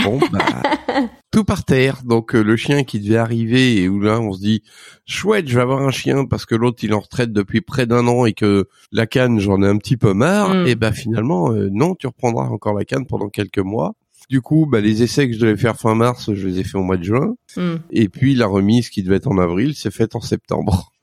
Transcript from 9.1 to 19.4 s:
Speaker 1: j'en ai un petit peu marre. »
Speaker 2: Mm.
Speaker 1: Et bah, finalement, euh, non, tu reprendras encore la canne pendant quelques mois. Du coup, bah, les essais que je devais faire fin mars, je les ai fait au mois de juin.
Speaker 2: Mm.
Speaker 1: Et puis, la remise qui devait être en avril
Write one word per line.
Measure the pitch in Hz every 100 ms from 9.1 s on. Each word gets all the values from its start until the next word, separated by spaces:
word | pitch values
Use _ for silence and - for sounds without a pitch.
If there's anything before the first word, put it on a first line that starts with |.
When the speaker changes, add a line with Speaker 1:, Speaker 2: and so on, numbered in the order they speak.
| 131 127 113
Speaker 1:
j'en | 101 98
ai | 98
un | 104
petit | - 120
peu | 110
marre. » | 95 147 202 196 190
Speaker 2:
Mm. | 151
Speaker 1:
Et | 117
bah, | 110
finalement, | 101 107 110 117 180 156
euh, | 107 98
non, | 98 165
tu | 190 131
reprendras | - 123 117 131
encore | 113 107
la | 104 -
canne | 135 127
pendant | 113 101
quelques | - 98 -
mois. | 95 110 175 - _ _ -
Du | 131
coup, | - 156 156
bah, | 117
les | 107 110
essais | 120 - 135
que | 110
je |
devais | 113 104
faire | 117 104
fin | 117
mars, | 110 120 120 -
je | 98 95
les | 92
ai |
fait | 92 98
au |
mois | 90 92
de |
juin. | 87 113 175 247 _ -
Speaker 2:
Mm. | 180 165 -
Speaker 1:
Et | - 113
puis, | - 131
la | 131 107
remise | 98 98 120 117
qui | -
devait | 92 95
être | -
en |
avril | 95